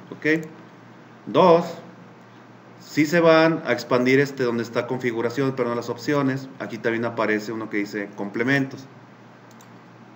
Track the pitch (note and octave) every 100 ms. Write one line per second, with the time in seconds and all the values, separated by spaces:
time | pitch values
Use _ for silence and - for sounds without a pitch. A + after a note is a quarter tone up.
0 | - - D3+ E3 D#3+ - - - - -
1 | - - - A#2+ F#3 E3 F3 - - -
2 | - - - - - - - - - -
3 | D3+ F3 E3 D#3+ E3 E3 - A#2 - B2+
4 | B2+ C3 C#3 - A#2+ A#2 A2+ B2+ A#2 B2+
5 | B2 A2+ A#2 B2+ C3+ C3 A#2+ A#2+ A#2 A#2+
6 | - C#3+ C3+ C3 - - G#2+ A2+ A#2 A2+
7 | A#2 A2+ G#2+ G#2+ A2 A2 G#2+ G#2+ G2+ G#2+
8 | G2+ - G2+ A#2 A#2+ C#3 C3 - - -
9 | - - - - - - - - - -
10 | -